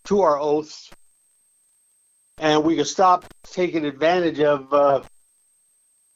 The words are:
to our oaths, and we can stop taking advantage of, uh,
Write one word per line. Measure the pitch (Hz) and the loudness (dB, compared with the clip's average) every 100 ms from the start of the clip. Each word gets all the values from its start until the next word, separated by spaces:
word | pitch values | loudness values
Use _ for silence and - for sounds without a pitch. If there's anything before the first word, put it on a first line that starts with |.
| - | -4
to | 202 | 0
our | 170 143 | 2 0
oaths, | 147 151 151 - - - _ _ _ _ _ _ _ _ _ _ _ _ _ - | -2 -4 -4 -16 -20 -20 _ _ _ _ _ _ _ _ _ _ _ _ _ -6
and | 151 151 | 0 0
we | 156 151 | 0 -2
can | 139 | -4
stop | - 185 180 - - | 0 2 2 -2 -20
taking | - - 180 160 | -12 -6 -4 -4
advantage | 147 131 156 180 170 143 | -6 -2 0 0 -2 0
of, | 151 143 131 | 0 0 0
uh, | 143 143 131 - _ _ _ _ _ _ _ _ _ _ | 2 2 2 -4 _ _ _ _ _ _ _ _ _ _